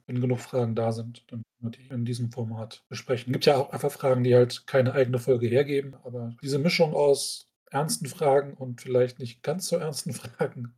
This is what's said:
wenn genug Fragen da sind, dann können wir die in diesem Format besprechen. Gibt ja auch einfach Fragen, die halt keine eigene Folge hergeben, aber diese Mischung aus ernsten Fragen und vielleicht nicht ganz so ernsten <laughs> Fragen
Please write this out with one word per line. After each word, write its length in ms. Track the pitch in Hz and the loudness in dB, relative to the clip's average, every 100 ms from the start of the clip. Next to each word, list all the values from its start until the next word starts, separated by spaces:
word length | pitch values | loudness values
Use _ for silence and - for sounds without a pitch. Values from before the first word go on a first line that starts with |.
| - | -8
wenn 140 | 123 | -2
genug 200 | 123 120 | 0 -2
Fragen 340 | - 131 117 | -2 -2 -2
da 180 | 113 113 | 0 -2
sind, 320 | 113 117 117 _ | -2 -8 -14 _
dann 80 | 117 113 _ | -14 -14 _
können 140 | 117 | -10
wir 60 | 117 | -10
die 80 | 127 | -10
in 160 | 127 | -6
diesem 260 | 120 120 117 | -4 -4 -4
Format 540 | 127 110 113 110 - _ | -6 -8 -8 -10 -14 _
besprechen. 420 | 120 - 120 120 | -16 -4 -4 -2
Gibt 140 | 143 - | 2 4
ja 100 | 139 | 4
auch 160 | - | 2
einfach 180 | 131 143 | -4 -6
Fragen, 320 | - 135 127 | -2 0 2
die 120 | 123 | 6
halt 320 | 123 123 - - | 6 6 2 0
keine 260 | 139 123 | 2 2
eigene 260 | 131 127 123 | 2 2 0
Folge 280 | 120 123 117 | 2 2 4
hergeben, 500 | 120 143 143 139 131 | 2 2 -2 -4 -12
aber 320 | 131 120 117 117 | -12 -10 -10 -10
diese 160 | 143 139 | -4 0
Mischung 340 | 156 - 160 | 0 4 2
aus 560 | 151 143 139 - - - _ _ | 4 4 4 0 -10 -16 _ _
ernsten 340 | 165 - - | -4 -2 -4
Fragen 480 | 139 - 151 143 139 | -6 -2 4 4 2
und 300 | 143 131 120 | -8 -10 -10
vielleicht 380 | 131 123 123 - | 0 2 2 0
nicht 220 | 127 - | -12 -8
ganz 260 | - 170 - | -6 -4 -2
so 80 | 170 | -2
ernsten 360 | 156 151 - | -2 -6 -8
<laughs> 0 | |
Fragen 600 | 123 - - 143 - 120 | -10 -12 -4 -4 -4 -12